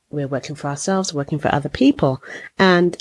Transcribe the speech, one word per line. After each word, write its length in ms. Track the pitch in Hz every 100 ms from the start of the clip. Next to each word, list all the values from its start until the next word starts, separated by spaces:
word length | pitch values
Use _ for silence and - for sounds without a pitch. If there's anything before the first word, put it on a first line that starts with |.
| _
we're 160 | 147 135
working 280 | 139 - 143
for 120 | 143
ourselves, 440 | 143 - 190 185
working 280 | 147 139 151
for 120 | -
other 180 | - 143
people. 520 | - 262 - 143 131 - - - -
And 360 | 190 175 175 -